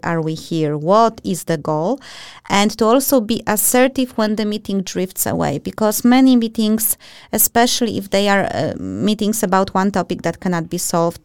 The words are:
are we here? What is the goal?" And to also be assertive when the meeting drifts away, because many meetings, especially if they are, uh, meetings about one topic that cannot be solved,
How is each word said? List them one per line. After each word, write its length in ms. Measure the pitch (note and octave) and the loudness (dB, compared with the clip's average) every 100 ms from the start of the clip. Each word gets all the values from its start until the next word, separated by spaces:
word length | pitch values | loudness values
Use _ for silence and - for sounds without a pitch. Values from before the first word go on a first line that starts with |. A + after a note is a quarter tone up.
are 160 | - E3 | -4 -2
we 120 | D#3 | -4
here? 420 | D#3+ - E3 D3+ D3 | -6 -6 -2 -2 -2
What 420 | D#3 G#3 A3+ A3+ | 2 4 4 0
is 200 | - F3 | -6 -6
the 120 | - E3 | -4 -4
goal?" 400 | C#3+ D3+ E3+ C4+ - - - - - | -2 -2 -2 -4 -8 -20 -20 -20 -2
And 220 | G3+ G#3+ G#3+ | 2 2 2
to 60 | |
also 360 | A3 B3+ C4+ C4+ | 2 4 4 2
be 220 | G#3+ A3+ - | 2 -2 -2
assertive 640 | G#3+ - B3 C4 C4 B3+ - | -2 2 2 2 0 -4 -2
when 200 | G#3+ G#3+ | -2 -2
the 80 | |
meeting 380 | G#3 G#3+ G#3 G3 | -2 -4 -4 -4
drifts 440 | F#3 F3+ F#3 - G#3 | -4 -4 -6 -4 -4
away, 320 | D#3+ D#3 C#3 | -2 -2 -4
because 460 | - - G#3+ G#3 | -6 -2 0 2
many 320 | A#3+ B3+ C4 B3 | 4 6 6 4
meetings, 600 | A3+ A3+ G#3+ A3 A3 - - - - | 2 -2 0 0 -2 -6 -10 -20 -6
especially 680 | G#3+ - A#3+ A#3+ - A#3 - | -2 0 2 2 2 -2 -2
if 120 | G3 | -2
they 180 | G3 G3+ | 0 2
are, 160 | G3 F3+ | 2 0
uh, 200 | G#2+ C#3+ - | -2 -4 -4
meetings 640 | F#2+ F#2+ F#3+ G#3+ G#3 G#3+ | -8 -2 -2 0 -2 0
about 320 | G3+ F#3+ G3 | 0 2 2
one 160 | F#3+ G3 | 0 0
topic 320 | G3 F3 F3 | 0 -4 -4
that 160 | E3+ E3 | -4 -4
cannot 320 | F#3+ F3 E3 | -2 -2 -4
be 80 | F3 | -6
solved, 420 | - F3 E3+ - | -2 0 0 -4